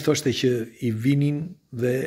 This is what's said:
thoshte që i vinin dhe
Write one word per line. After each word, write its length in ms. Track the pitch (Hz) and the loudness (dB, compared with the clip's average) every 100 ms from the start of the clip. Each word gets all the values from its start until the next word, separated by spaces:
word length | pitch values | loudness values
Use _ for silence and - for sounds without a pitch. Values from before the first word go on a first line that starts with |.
thoshte 300 | 156 139 135 113 | 2 2 0 2
që 180 | 131 120 113 - | 2 0 -4 -4
i 80 | 120 | -4
vinin 540 | 110 127 143 143 147 170 - _ | 0 2 2 2 0 -6 -14 _
dhe 260 | 120 123 127 | -4 -2 0